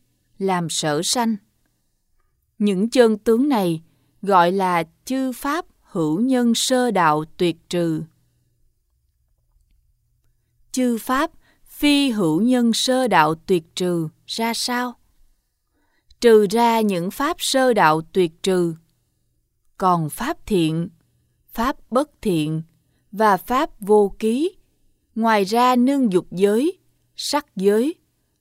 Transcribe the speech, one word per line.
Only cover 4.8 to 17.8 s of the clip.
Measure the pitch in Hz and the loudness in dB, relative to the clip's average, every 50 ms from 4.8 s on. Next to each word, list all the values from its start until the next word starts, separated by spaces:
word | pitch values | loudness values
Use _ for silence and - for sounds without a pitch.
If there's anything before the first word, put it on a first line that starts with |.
| 165 165 _ _ _ | -4 -6 _ _ _
chư | - 262 262 262 262 240 | -6 -4 -4 -4 -4 -6
pháp | - - 285 294 339 370 _ _ _ _ | -6 -6 -6 -6 -6 -6 _ _ _ _
hữu | _ - 190 160 151 156 185 | _ -6 -4 -2 -2 0 0
nhân | 240 269 262 247 247 233 233 | 0 0 0 2 2 0 0
sơ | - - - 262 247 247 247 | 0 0 0 0 0 0 0
đạo | 202 190 170 156 151 156 156 160 - | 0 2 2 2 2 0 -2 -6 -6
tuyệt | - 185 170 165 - _ - | -2 -2 -2 -2 -4 _ -6
trừ. | - 175 170 165 160 156 160 - _ _ _ _ _ _ _ _ _ _ _ _ _ _ _ _ _ _ _ _ _ _ _ _ _ _ _ _ _ _ _ _ _ _ _ _ _ _ _ _ _ _ _ _ _ _ _ _ _ _ _ _ - | -4 -2 -2 -2 -2 -4 -6 -10 _ _ _ _ _ _ _ _ _ _ _ _ _ _ _ _ _ _ _ _ _ _ _ _ _ _ _ _ _ _ _ _ _ _ _ _ _ _ _ _ _ _ _ _ _ _ _ _ _ _ _ _ -4
Chư | 254 254 247 233 214 | -2 0 0 0 -2
pháp | - - 254 269 311 339 - _ _ _ _ _ _ | -4 -4 -4 -2 -2 -4 -6 _ _ _ _ _ _
phi | _ - - 294 294 285 285 285 269 | _ -8 -2 2 2 4 4 2 0
hữu | 226 208 190 160 156 165 220 | 0 0 0 0 0 2 2
nhân | 247 254 247 240 233 220 | 2 2 2 2 0 0
sơ | - - 254 254 262 254 233 | 0 0 0 0 0 0 2
đạo | 196 165 151 156 160 | 4 4 4 2 0
tuyệt | 160 - - 190 170 160 _ - | -4 -2 -2 -2 -2 -2 _ -8
trừ | - 185 180 175 170 160 151 - _ _ | -6 -4 -2 -2 -2 -4 -6 -8 _ _
ra | - - - 226 226 226 | -14 -10 -6 -6 -6 -6
sao? | - - - 247 247 247 247 240 _ _ _ _ _ _ _ _ _ _ _ _ _ _ _ _ _ _ _ _ _ _ _ _ _ | -6 -6 -6 -4 -6 -6 -8 -10 _ _ _ _ _ _ _ _ _ _ _ _ _ _ _ _ _ _ _ _ _ _ _ _ _
Trừ | - 233 226 214 208 185 | 4 6 6 6 4 2
ra | 202 233 240 233 226 226 | 2 0 0 2 2 0
những | 220 208 196 170 170 196 | 0 0 -2 -2 -4 -6
pháp | - - 277 302 349 - | -6 -4 -4 -4 -4 -4
sơ | - - - 262 262 254 233 | -4 -2 0 0 2 2 2
đạo | 208 | 4